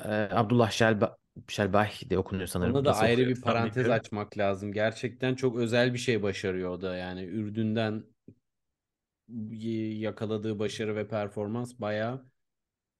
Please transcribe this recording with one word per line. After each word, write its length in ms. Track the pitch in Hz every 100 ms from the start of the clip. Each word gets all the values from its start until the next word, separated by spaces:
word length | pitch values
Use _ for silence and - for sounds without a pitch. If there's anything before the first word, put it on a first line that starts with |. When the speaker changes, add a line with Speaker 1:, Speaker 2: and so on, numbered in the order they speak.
| 107
Speaker 1:
e, 40 | 107 104
Abdullah 400 | 110 107 120 110
Şelba-, 440 | - 113 107 113 - _ - -
Şelbah 640 | - 98 101 104 - -
diye 100 | 92
okunuyor 280 | - 95 90
sanırım. 280 | 90 90 139
Speaker 2:
Ona 100 | 139
da 40 |
Speaker 1:
Nasıl 140 | 107
Speaker 2:
ayrı 140 | 113 120
bir 60 |
Speaker 1:
okunuyorsa 220 | 127 127 117
Speaker 2:
parantez 300 | 117 110 117
Speaker 1:
bilmiyorum. 240 | 120 113 -
Speaker 2:
açmak 320 | 104 101 104
lazım. 360 | 98 95 104
Gerçekten 600 | 101 110 110 120 120 127 127
çok 220 | 131 117
özel 360 | 117 120 123
bir 60 | 123
şey 240 | 123 110
başarıyor 460 | 101 95 98 92 90
o 120 | 90
da. 140 | 92 90
Yani 280 | 90 92
Ürdün'den 800 | 92 107 104 107 110 110 110 107 - _ - - _ _ _ _ _ _ _ _ - 117 107
y-, 480 | 113 113 113 110 107
yakaladığı 600 | 107 101 107 107 110 104
başarı 360 | 107 - 107 107
ve 120 | 104
performans 720 | 110 101 107 104 117 123 -
bayağı 460 | 104 107 113 131 127 _ _ _ _ _ _